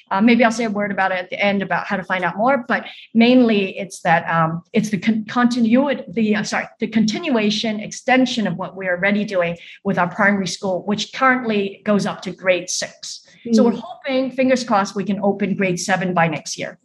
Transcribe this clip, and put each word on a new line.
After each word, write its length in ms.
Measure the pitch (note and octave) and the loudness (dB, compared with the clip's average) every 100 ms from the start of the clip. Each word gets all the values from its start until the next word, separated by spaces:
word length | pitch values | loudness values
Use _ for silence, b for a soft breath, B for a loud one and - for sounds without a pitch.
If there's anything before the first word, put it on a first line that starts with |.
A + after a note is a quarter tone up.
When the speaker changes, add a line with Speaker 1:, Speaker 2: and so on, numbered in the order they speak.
| - | -6
Speaker 1:
Uh, 120 | G3 | 2
maybe 240 | A3+ A#3 A#3 | 4 4 4
I'll 80 | |
say 100 | A3+ | 0
a 60 | A#3 | -4
word 200 | G3+ G#3 | -4 -4
about 220 | G3 F#3+ | -2 -2
it 60 | F#3 | -2
at 120 | F#3 | -6
the 80 | - | -2
end 240 | G3+ G3+ | 0 0
about 240 | F#3 E3+ - | -2 -4 -2
how 120 | G3 | -6
to 60 | |
find 200 | F3+ F#3 | -4 -2
out 140 | F3+ F#3 | -2 0
more, 260 | A#3+ C#4 A#3+ | 0 0 0
but 200 | G3+ B B B | -4 B B B
mainly 640 | A3+ A#3 B3+ A#3 G#3 F#3+ - | 4 6 8 6 4 0 -6
it's 220 | F#3 - | -12 -4
that, 240 | F#3 E3+ E3 | 0 2 2
um, 340 | E3 D#3+ E3+ - | 0 0 -2 -4
it's 180 | A3+ G#3+ | -2 -2
the 80 | G3 | -2
con-, 280 | - A3 G#3+ | 0 -2 -2
continuity, 800 | B3 B3 B3 A3+ B3 C#4+ B3+ - | 0 2 2 4 4 2 -2 -4
the, 300 | F3 G#3+ G3 | -2 0 0
uh, 60 | |
sorry, 220 | G#3+ G3+ - - | -2 -4 -6 -6
the 80 | A3+ | -2
continuation, 920 | A3+ G#3+ C#4 E4+ A#3+ G#3 G#3 A#3 G#3+ | 0 0 0 -2 0 0 0 -4 -6
extension 640 | F3 - - B3+ B3+ - G3 | -8 -6 0 2 2 0 -2
of 80 | E3+ | -4
what 220 | F3+ F#3+ | -8 -6
we're 180 | F#3+ F3+ | -4 0
already 300 | G3 G#3 G#3 | 0 0 0
doing 320 | F#3+ E3+ E3+ B B | 0 0 -4 B B
with 160 | G3 F#3 | -2 0
our 100 | F3 | 0
primary 380 | F3 G3+ G3+ F#3 | 2 2 2 -2
school, 360 | - G3 F3+ G3 | -6 -4 -4 -2
which 260 | G#3 - | -4 -6
currently 720 | - C4 B3+ A#3 G#3 G3+ - | 0 2 2 0 -2 -2 -4
goes 220 | - G#3 F3+ | 0 0 0
up 160 | E3 | -6
to 100 | - | -10
grade 380 | F3 F#3 F3+ F3 | -4 0 0 -2
six. 560 | - - - - - b b A#3 | -6 -8 -12 -16 -16 b b 0
So 120 | A3 A#3 | 4 4
we're 60 | |
Speaker 2:
Mm. 100 | - | 2
Speaker 1:
hoping, 480 | - - D4 C4 C4 | -6 -12 -4 -2 -2
fingers 320 | C4 B3+ B3+ | 0 0 0
crossed, 320 | - G#3 G3 G#3 | 2 0 0 -4
we 80 | |
can 160 | F#3+ G3 | -4 -2
open 340 | G3+ G3 G3 F#3+ | 0 0 -2 0
grade 240 | F#3+ F3+ | -2 -2
seven 340 | - F#3 F#3 | -2 -2 0
by 160 | F3+ E3+ | 0 0
next 280 | D3 - - | -2 -8 -10
year, 200 | - - | -10 -12